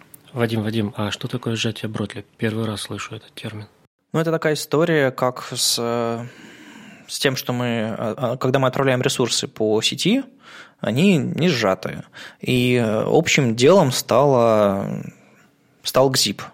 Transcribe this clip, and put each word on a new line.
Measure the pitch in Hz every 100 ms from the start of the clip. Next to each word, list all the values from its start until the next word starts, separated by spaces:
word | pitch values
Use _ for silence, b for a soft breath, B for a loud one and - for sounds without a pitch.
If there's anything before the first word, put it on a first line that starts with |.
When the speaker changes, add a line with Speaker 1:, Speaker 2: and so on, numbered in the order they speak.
| _ - _
Speaker 1:
Вадим, | 123 117 113
Вадим, | 107 110 104 -
а | 104
что | - -
такое | 123 120 113
сжатие | 117 104 110
Бротли? | 110 101 - - -
Первый | 113 107 110
раз | 101
слышу | - 101 - 110
этот | - -
термин. | 113 107 104 _ _ _ _
Speaker 2:
Ну, | 156
это | 165
такая | 160 160
история, | 147 - 147 170 156 135
как | 127 127 127 -
с, | 123 - -
э, | 117 120 117 117 120 B B B B B B B B
с | -
тем, | 139 131
что | -
мы, | 123 123 117 110
а, | 113 117 -
а, | 123 127
когда | 131 135
мы | 131
отправляем | 127 135 127
ресурсы | 135 - 120 - -
по | - 107 107
сети, | - 131 165 254 - - B B B B
они | - 120 196 165
не | 92 117 175
сжатые. | 127 104 92 - - - B B B
И, | - 127 123 123
э, | 113 107 107
общим | 139 170 - 127 113
делом | 135 196 139
стало, | 127 - 117 143 127 113 107 101 98 104 - - - b b b _ _ _
стал | - 139 135
гзип. | 131 104 98 -